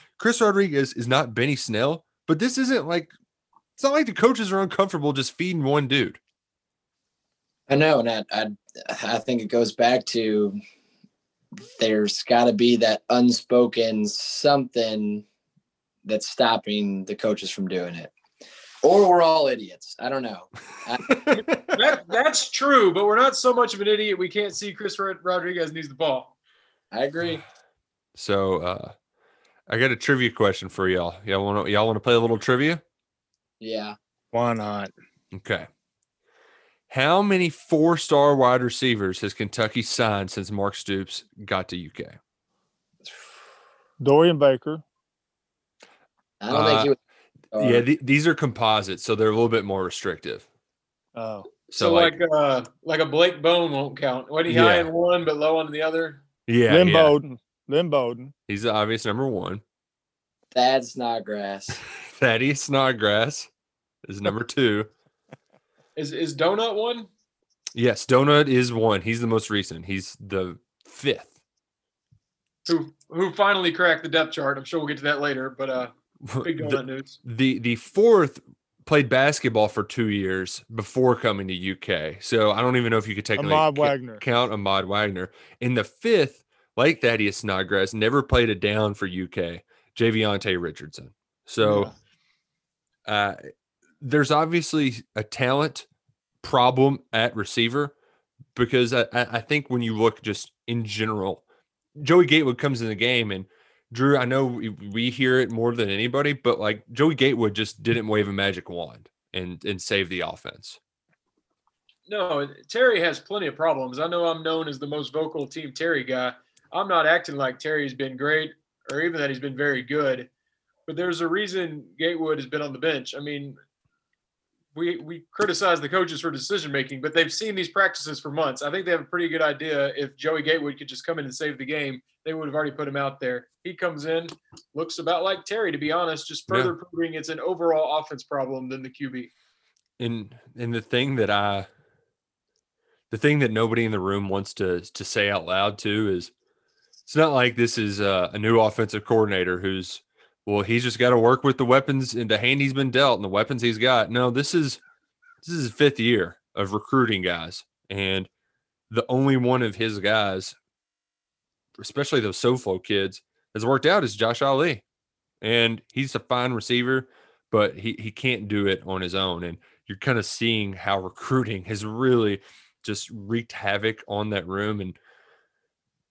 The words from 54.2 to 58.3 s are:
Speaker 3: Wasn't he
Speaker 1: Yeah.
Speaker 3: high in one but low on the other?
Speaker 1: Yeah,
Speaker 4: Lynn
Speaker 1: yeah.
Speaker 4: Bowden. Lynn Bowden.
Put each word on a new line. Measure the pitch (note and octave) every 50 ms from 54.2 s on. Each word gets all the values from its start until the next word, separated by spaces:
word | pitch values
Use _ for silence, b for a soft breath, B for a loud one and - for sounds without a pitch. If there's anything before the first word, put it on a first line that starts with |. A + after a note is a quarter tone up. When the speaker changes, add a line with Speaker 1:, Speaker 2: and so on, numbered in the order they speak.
| C3 -
Speaker 3:
Wasn't | D3 D3+ E3 E3+
he | E3
Speaker 1:
Yeah. | E3 E3
Speaker 3:
high | E3+ F3+ F3
in | E3+ D#3+ D#3+
one | E3+ F3 F3 F3+ F3+ E3+
but | D#3+ D3+
low | D3 D3+ D#3 D#3+ D#3+
on | D#3 D3+
the | D3 D3+ D#3
other? | D#3+ D#3+ E3 E3 D#3 D3 - _ _ _ _ _
Speaker 1:
Yeah, | - A#2 A#2+ A#2+ A2+ G#2
Speaker 4:
Lynn | E3+ F3+ F3+
Speaker 1:
yeah. | - E3 D#3+
Speaker 4:
Bowden. | D3+ D3 D3 C#3 D3 B2+ B2 _ _ _ _ _ -
Lynn | C3+ D3+ F3 E3+
Bowden. | D3 C#3+ B2+ A#2 A#2+ A#2 B2 C#3